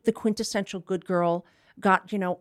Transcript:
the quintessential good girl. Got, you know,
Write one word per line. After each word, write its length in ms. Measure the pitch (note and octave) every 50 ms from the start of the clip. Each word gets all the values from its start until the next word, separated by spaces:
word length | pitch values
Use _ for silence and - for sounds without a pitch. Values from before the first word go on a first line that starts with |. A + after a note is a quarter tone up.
| -
the 80 | A#3
quintessential 680 | A3 - - A3 G#3 - A3 - - G3+ G3 - - F#3
good 240 | E3 - F#3+ F3 E3+
girl. 400 | - F#3 F3 F3 E3+ E3+ F3 - _ _ _ _ _ _ -
Got, 320 | - G3+ F#3+ - - -
you 60 | G#3+ G3+
know, 160 | F#3+ F3+ F3+ -